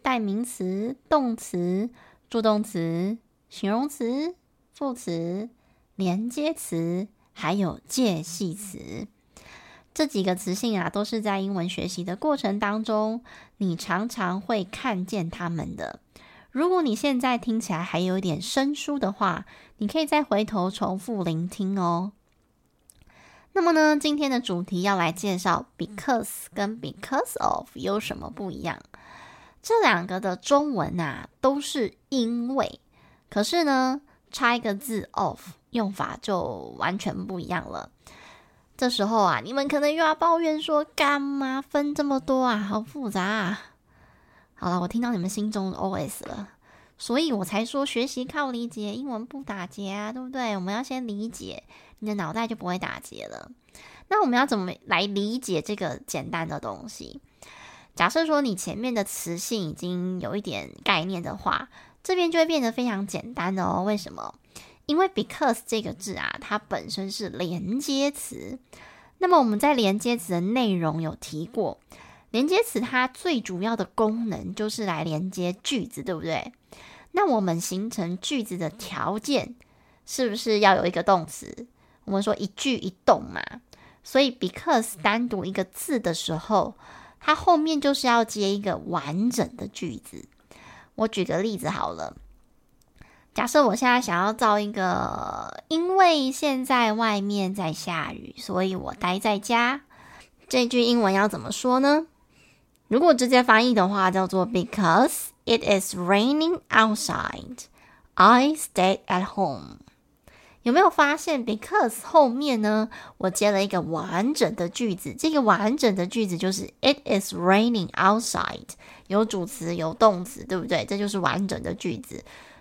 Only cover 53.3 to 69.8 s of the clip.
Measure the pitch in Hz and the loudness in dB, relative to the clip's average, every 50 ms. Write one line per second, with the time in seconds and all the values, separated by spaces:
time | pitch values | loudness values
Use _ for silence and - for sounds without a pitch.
53.3 | 57 53 - - 247 - _ _ - - - - - - - _ 381 427 381 254 | -12 -14 -16 -18 -20 -20 _ _ -20 -20 -20 -20 -20 -20 -4 _ 2 2 4 4
54.3 | 240 247 277 277 240 202 180 180 - - - - 185 170 202 202 196 202 202 208 | 4 4 4 4 2 -2 -2 -4 -6 -10 -2 2 2 2 2 0 -2 -2 -2 -2
55.3 | 233 262 262 - 180 151 147 - 208 202 196 151 127 - - - - 143 - - | -4 -6 -4 -2 -2 -2 -2 -4 -6 -4 -4 -6 -6 -8 -8 -8 -8 -8 -6 -6
56.3 | 175 170 165 160 151 - - 110 98 - - 214 - - - - - 277 - _ | -6 -6 -4 -6 -6 -8 -6 -8 -10 -10 -12 -16 -16 -16 -16 -16 -18 -20 -20 _
57.3 | _ _ - - - - - - - - - _ _ - - - - 320 330 311 | _ _ -20 -20 -20 -20 -20 -20 -20 -20 -20 _ _ 2 2 2 4 2 2 2
58.3 | 302 285 277 240 196 185 - 175 - 208 240 254 240 214 196 - - - - 170 | 2 2 2 0 -2 -4 -6 -8 -6 -6 -4 -2 -2 -2 -2 -2 -6 -8 -6 -6
59.3 | 170 180 - - 240 214 175 151 156 - 180 180 180 180 180 185 185 180 - 104 | -6 -6 -4 -4 -4 -4 -4 -6 -6 -6 -6 -6 -4 -4 -4 -4 -4 -6 -6 -6
60.3 | 151 208 208 - 123 101 71 62 - 50 - - 196 160 165 185 190 175 170 156 | -6 -6 -6 -6 -8 -8 -8 -10 -16 -4 -2 0 0 0 -2 -4 -6 -6 -6 -8
61.3 | 180 196 - 190 - - 262 - - - - - _ _ - - 370 359 349 330 | -10 -6 -4 -4 -2 -2 -6 -10 -16 -20 -20 -20 _ _ -4 -2 0 2 2 2
62.3 | 330 330 320 330 330 294 247 226 233 254 247 247 208 190 202 196 - - - 233 | 4 2 2 2 2 0 0 -2 -2 -2 -2 -2 -2 -4 -6 -6 -8 -10 -10 -10
63.3 | - - 170 185 190 190 190 - - - 185 208 208 202 170 - - - 57 - | -8 -4 -4 -2 -2 0 0 0 0 0 0 0 -2 -2 -4 -10 -12 -12 -12 -12
64.3 | - _ _ _ _ - - - - _ _ - 294 339 381 381 - - - - | -14 _ _ _ _ -20 -20 -20 -20 _ _ 0 2 2 2 2 0 -4 -4 -4
65.3 | - - 302 254 220 - - - 233 220 226 - - 175 180 202 190 - 71 - | -4 0 0 0 0 0 -4 -4 -4 -4 -4 -6 -10 -10 -10 -10 -8 -6 -6 -6
66.3 | - - - - 208 214 - - 196 - 78 - - 196 190 196 202 - 208 180 | -8 -10 -6 -6 -6 -6 -4 -6 -8 -8 -6 -8 -8 -6 -6 -8 -6 -8 -8 -8
67.3 | - - - 160 175 165 - 175 226 269 294 - 269 269 277 285 285 - - - | -6 -6 -6 -4 -4 -6 -4 -4 -4 -4 -2 -2 0 0 0 0 -2 -6 -12 -12
68.3 | - - 71 196 269 - _ _ - - - - - - - _ _ _ 370 359 | -12 -12 -12 -12 -12 -14 _ _ -20 -20 -20 -20 -20 -20 -20 _ _ _ 4 6
69.3 | 359 311 254 220 208 214 - 294 294 247 | 6 6 6 6 2 4 4 4 4 4